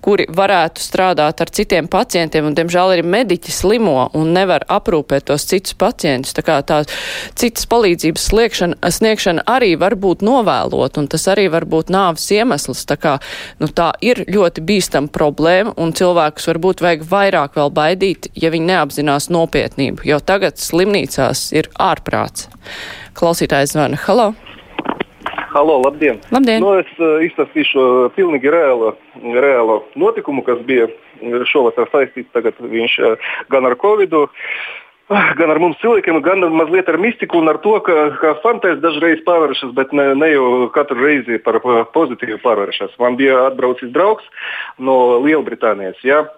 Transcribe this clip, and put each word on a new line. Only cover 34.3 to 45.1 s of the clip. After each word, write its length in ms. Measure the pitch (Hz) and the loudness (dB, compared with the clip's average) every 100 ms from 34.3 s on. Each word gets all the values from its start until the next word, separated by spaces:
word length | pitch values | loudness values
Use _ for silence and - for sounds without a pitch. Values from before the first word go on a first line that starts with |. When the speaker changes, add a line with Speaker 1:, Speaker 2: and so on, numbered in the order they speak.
| - - - - - - _ _ | -4 -12 -10 -12 -14 -20 _ _
Speaker 2:
ah, 240 | 202 160 131 | 0 0 0
gan 140 | 160 | 0
ar 80 | 156 | 2
mums 180 | 175 151 | 0 0
cilvēkiem, 440 | 226 226 180 160 | 2 2 2 0
gan 220 | 147 196 180 | 2 2 2
mazliet 380 | 160 156 185 185 | 2 2 0 0
ar 80 | 156 | 0
mistiku 400 | 214 233 - 170 | 0 -2 -2 0
un 100 | 160 | 2
ar 100 | 151 | 2
to, 160 | 208 208 | 2 0
ka, 300 | 190 160 151 - | 2 2 2 0
ka 140 | 160 151 | -2 0
fantēs 380 | - 226 190 147 | 0 0 0 2
dažreiz 420 | 165 147 165 160 | 0 2 0 0
pārvēršas, 500 | 180 175 151 131 131 | 2 2 2 -2 -6
bet 200 | 123 135 | -4 -2
ne, 200 | 143 139 | 0 2
ne 200 | 135 160 | 2 2
jau 360 | 147 127 127 120 151 | 2 2 2 0 0
katru 240 | 143 120 | -2 0
reizi 420 | 143 143 117 117 | 0 0 -2 -4
par, 140 | - 113 | 0 -2
eh, 300 | 127 117 113 - | 2 0 0 0
pozitīvu 460 | 156 117 117 104 | -2 -4 -8 -4
pārvēršas. 580 | 123 107 98 - 98 - | -2 0 -2 -6 -8 -2
Man 160 | 123 123 | -2 2
bija 320 | 135 131 131 | 2 4 2
atbraucis 440 | 131 127 127 123 | 0 -2 -2 -4
draugs 300 | 139 196 214 - - - - - - | 0 0 0 -6 -16 -12 -10 -12 -8
no 440 | 131 131 123 | 0 2 4